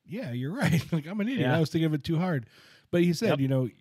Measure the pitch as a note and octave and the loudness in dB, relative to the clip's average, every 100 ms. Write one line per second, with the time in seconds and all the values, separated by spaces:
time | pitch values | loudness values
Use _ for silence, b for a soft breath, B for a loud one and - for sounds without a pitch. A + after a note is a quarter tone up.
0 | - G3 F#3 B2 C3 A#3 - D#3+ - E3 | -12 -10 -8 -6 -6 -2 2 2 0 -4
1 | D3 G#3 G#3 C4+ C3+ D#3+ D#3 E3+ D#3+ D3+ | -4 -4 -2 0 2 2 2 2 0 0
2 | - D#3+ F#3 D3 A2+ B B B B F3 | -2 -2 0 -2 -4 B B B B 2
3 | F3 E3 A3 D#3 C3+ C3+ B2 - | 2 2 0 2 2 2 0 -6